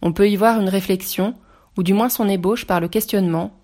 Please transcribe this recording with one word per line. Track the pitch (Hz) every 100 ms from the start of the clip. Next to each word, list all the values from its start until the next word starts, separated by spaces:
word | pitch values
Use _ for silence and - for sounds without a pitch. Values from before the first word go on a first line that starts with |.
On | 170
peut | 170 202
y | 202
voir | 220 226
une | 190
réflexion, | 196 190 185 - - 196 247 _ _ _ -
ou |
du | 175
moins | 196 247
son | - 208
ébauche | 196 180 240 -
par | 180
le | 170
questionnement, | 220 214 208 180 165 196 -